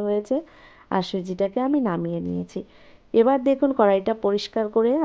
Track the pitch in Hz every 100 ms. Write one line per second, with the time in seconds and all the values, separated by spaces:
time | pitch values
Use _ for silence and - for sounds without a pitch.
0 | 208 208 208 269 339 - - - _ 190
1 | 180 190 180 185 196 220 262 294 233 170
2 | 170 170 175 175 180 190 - - - -
3 | _ 226 233 277 254 269 277 262 208 196
4 | 196 220 202 202 - 226 214 226 226 294